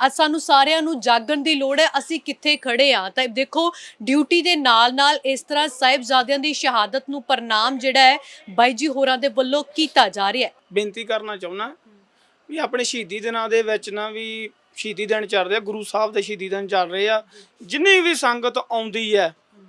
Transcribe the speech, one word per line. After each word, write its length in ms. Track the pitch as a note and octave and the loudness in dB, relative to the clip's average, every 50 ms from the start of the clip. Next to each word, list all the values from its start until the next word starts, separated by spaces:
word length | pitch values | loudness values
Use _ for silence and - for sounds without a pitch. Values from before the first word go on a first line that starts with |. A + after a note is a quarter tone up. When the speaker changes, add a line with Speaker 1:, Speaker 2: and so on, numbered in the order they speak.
| B3 | 0
Speaker 1:
ਅੱਜ 60 | C4+ | 0
ਸਾਨੂੰ 280 | - - D#4 D4+ D4+ D#4 | 2 0 0 0 0 -2
ਸਾਰਿਆਂ 420 | - - C#4+ C#4 C4+ D4+ D#4+ E4 | 2 4 4 6 6 4 2 0
ਨੂੰ 180 | D#4 D#4+ E4 A#3+ | 0 -2 -4 -2
ਜਾਗਣ 360 | G#3 A#3+ A#3 A#3 A3+ C#4 D4+ | 0 2 2 2 2 -2 -4
ਦੀ 180 | D4 C4 D#4+ D#4 | 0 0 0 0
ਲੋੜ 260 | C4+ C4+ C4+ C#4 D4 | 0 0 0 2 2
ਹੈ, 60 | D#4+ D4+ - C#4 | 2 2 2 -2
ਅਸੀਂ 220 | C4 - E4 D#4 | -4 -4 -8 -8
ਕਿੱਥੇ 360 | - D4 C4+ - - D4+ D4+ | -6 -10 -10 -4 0 0 0
ਖੜੇ 380 | C#4+ - C4 A#3 A#3+ C#4 C#4 B3 | 0 -2 -2 2 4 4 4 4
ਆ। 160 | G3+ F#3 F#3+ | 2 0 -2
ਤਾਂ 180 | - C4 C4 A#3+ | -2 -2 -4 -2
ਦੇਖੋ, 440 | G#3 B3+ - - - D#4 E4+ E4+ - - - - - _ | -2 -2 -4 0 0 0 0 0 -2 -4 -12 -20 -16 _
ਡਿਊਟੀ 400 | G#3+ B3 C4+ D4+ C#4 - F4 F4 | -2 2 2 2 2 2 2 2
ਦੇ 140 | D4+ F4+ F4 | 2 2 0
ਨਾਲ 380 | D4+ C4+ B3 A#3 A3+ A#3+ B3 B3+ | 2 4 4 6 6 4 4 4
ਨਾਲ 240 | C#4 C#4 D4 D4+ C#4+ - | 2 2 2 2 0 -2
ਇਸ 180 | C4+ C4+ B3 | -4 -4 -4
ਤਰ੍ਹਾਂ 260 | - - D4 D4 D4+ D4 | -6 -4 -2 -2 -2 -2
ਸਾਹਿਬਜ਼ਾਦਿਆਂ 720 | - - C4 B3+ C#4 C#4 A#3+ A3 C4+ C4 A#3+ C4 C#4 C#4 | -2 2 2 2 2 2 0 0 0 2 2 2 -2 -2
ਦੀ 140 | C4+ D4+ | -2 -4
ਸ਼ਹਾਦਤ 500 | C#4+ - D#4 C4 B3 A3 G#3 G#3 A#3 C4+ - C#4 | -4 -2 -2 0 0 0 0 0 -2 -6 -6 -6
ਨੂੰ 120 | C#4 C#4+ | -10 -8
ਪ੍ਰਣਾਮ 560 | - - C4+ A#3 A#3 A3+ A3 G#3+ A3 B3+ C4+ B3 | -2 -2 -2 -2 0 -2 0 0 0 0 -2 -2
ਜਿਹੜਾ 220 | B3 C4 B3 C4+ | -2 0 4 6
ਹੈ, 180 | C4 C4 C#4 D4+ - - - - - G#3 | 6 6 6 2 -4 -12 -20 -20 -20 -4
ਬਾਈ 220 | F3+ A3+ A#3+ B3+ | 2 2 2 2
ਜੀ 160 | B3 G#3+ D4 D#4 | 2 0 -4 -2
ਹੋਰਾਂ 300 | B3 C#4 C4+ C4 C4 B3 | 0 0 0 0 0 0
ਦੇ 100 | C#4 C#4 | -2 -2
ਵੱਲੋਂ 360 | G#3 C4 C4 B3+ C#4 D4 C#4+ - - | 0 0 0 0 0 -2 -2 -4 -2
ਕੀਤਾ 340 | D#4 D#4 - - C#4 A3+ G3 | -2 -2 2 4 4 4 4
ਜਾ 240 | F#3 G3+ G3 G3 | 2 -2 -2 -2
ਰਿਹਾ 160 | G#3+ B3+ A#3 - | 0 -2 -4 -4
ਹੈ। 60 | - _ _ _ | -6 _ _ _
Speaker 2:
ਬੇਨਤੀ 320 | F3+ G3+ G#3+ G#3 G3 A3+ A3 | -4 -4 -4 -4 -8 -10 -6
ਕਰਨਾ 320 | A3 A3 G#3+ G#3+ G#3+ G#3 | -6 -6 -6 -4 -8 -10
ਚਾਹੁੰਦਾ 300 | F#3 F#3 E3+ F3+ G3+ A3 | -10 -10 -10 -8 -8 -8
Speaker 1:
ਹੂੰ। 280 | C4+ D#4+ _ _ A3+ G#3 G3+ G3 _ _ _ _ _ _ _ _ - | -10 -10 _ _ _ _ _ _ _ _ _ _ _ _ _ _ -12
Speaker 2:
ਵੀ 80 | D4+ D#4+ | -6 -6
ਆਪਣੇ 260 | D4+ - G#3 B3+ A#3+ | -6 -4 -4 -6 -4
ਸ਼ਹੀਦੀ 360 | - - A#3+ G#3+ E3 G3 A3 | -4 -6 -8 -8 -8 -10 -8
ਦਿਨਾਂ 280 | G#3 A#3 A3+ A3+ A3+ A3 | -6 -6 -4 -4 -2 0
ਦੇ 140 | A3+ A3+ | 0 0
ਵਿੱਚ 280 | A3 G#3+ G#3+ G#3 - G#3+ | 0 0 -2 -4 -4 -8
ਨਾ, 180 | G3+ G#3 G#3+ A3 | -8 -8 -8 -8
ਵੀ 420 | G#3+ A3 A3+ A3 A3 A3 A3 G#3 - _ _ _ _ | -10 -10 -10 -10 -10 -10 -12 -14 -16 _ _ _ _
ਸ਼ਹੀਦੀ 300 | - - A3 G3 F3+ G#3+ | -12 -10 -10 -8 -8 -4
ਦਿਨ 200 | G3+ A3 G#3+ G#3+ | -2 -2 -2 -2
ਚੱਲ 200 | G3 G#3 G3 F3+ | 0 0 0 2
ਰਿਹਾ, 140 | F3+ G#3 A3+ | 2 0 -2
ਗੁਰੂ 220 | G#3 G3+ G#3+ G#3+ | -2 -4 -8 -8
ਸਾਹਿਬ 300 | G#3 - - G#3+ A3 G#3+ | -8 -4 -2 -2 -2 0
ਦੇ 100 | G#3+ G#3 | -2 -4
ਸ਼ਹੀਦੀ 260 | G3 G#3 G#3+ F3 F#3+ F#3 | -4 -4 -8 -10 -8 -8
ਦਿਨ 180 | G3 G3 G3+ | -6 -6 -4
ਚੱਲ 240 | F#3 G3+ F#3 F3+ E3 | -2 0 0 0 0
ਰਹੇ 180 | F3+ F#3+ G3+ A3 | -2 -2 0 0
ਆ। 160 | A3 A3 G#3+ _ _ - - _ _ _ | 0 -2 -2 _ _ -20 -20 _ _ _
ਜਿੰਨੀ 380 | - F3 A3+ D4 F4 G4 G4 F#4 | -10 -8 -4 2 4 6 6 6
ਵੀ 140 | E4 F4 D#4+ | 4 2 0
ਸੰਗਤ 440 | A#3+ C#4 A#3+ A#3+ A#3+ A3+ B3 A#3 B3 | 0 0 0 0 0 -2 -2 -2 -4
ਆਉਂਦੀ 580 | - - A#3 A3+ A3+ G#3+ F#3+ A3+ A3 G#3+ G#3 | -4 -4 -4 -4 -4 -4 -6 -6 -2 0 2
ਹੈ, 180 | G3+ F3+ E3 D#3+ _ _ _ _ G3+ F#3+ | 2 2 0 -2 _ _ _ _ _ _